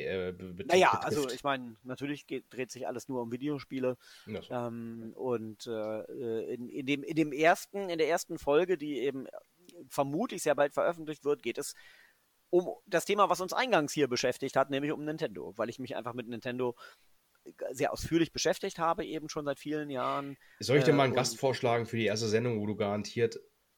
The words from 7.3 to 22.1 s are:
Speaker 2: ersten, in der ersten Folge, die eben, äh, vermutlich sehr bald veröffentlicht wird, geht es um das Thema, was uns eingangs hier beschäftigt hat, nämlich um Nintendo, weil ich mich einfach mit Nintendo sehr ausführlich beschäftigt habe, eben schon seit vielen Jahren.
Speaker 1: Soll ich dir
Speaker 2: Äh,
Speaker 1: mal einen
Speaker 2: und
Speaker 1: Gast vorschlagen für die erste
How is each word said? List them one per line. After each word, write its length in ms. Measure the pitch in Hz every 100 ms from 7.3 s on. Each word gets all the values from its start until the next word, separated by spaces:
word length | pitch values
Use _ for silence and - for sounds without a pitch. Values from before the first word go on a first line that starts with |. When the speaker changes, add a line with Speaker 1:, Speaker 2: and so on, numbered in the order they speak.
Speaker 2:
ersten, 580 | 139 160 190 - 196 196
in 80 | 170
der 120 | 151
ersten 280 | 170 - 160
Folge, 400 | - 143 180 180
die 220 | 151 139
eben, 260 | 127 135 127
äh, 60 | - - _ _ 175 139
vermutlich 540 | - 139 151 240 190
sehr 100 | 156
bald 220 | 139 143 -
veröffentlicht 500 | 190 170 156 151 139
wird, 160 | 147
geht 160 | 120 113
es 160 | 143 - - - - _ _ _ _ 180
um 140 | 180 - -
das 200 | 165 -
Thema, 260 | 208 190
was 100 | 165
uns 100 | 185
eingangs 420 | - 254 190 147
hier 140 | - 139
beschäftigt 480 | 120 127 - 135 135
hat, 140 | 139
nämlich 220 | 139 147
um 120 | 139
Nintendo, 500 | 151 156 151 92 76 101
weil 140 | 113
ich 100 | 117
mich 160 | 123 -
einfach 180 | 113
mit 140 | 120 113
Nintendo 480 | 117 127 123 127 117 - - _ _ _ _ - - -
sehr 200 | 127 143
ausführlich 400 | - - 165 165
beschäftigt 460 | 123 156 180 196 -
habe, 260 | 165 170
eben 240 | 139 156 151
schon 160 | - 147
seit 120 | 139
vielen 320 | 147 151 147
Jahren. 480 | 135 127 139 143 139 - -
Speaker 1:
Soll 180 | 110 139
ich 60 |
dir 80 | 139
Speaker 2:
Äh, 20 |
Speaker 1:
mal 120 | 143 135
einen 80 |
Speaker 2:
und 20 | 113
Speaker 1:
Gast 240 | 127 -
vorschlagen 480 | 135 120 123 117 113
für 100 | 113
die 80 |
erste 220 | 107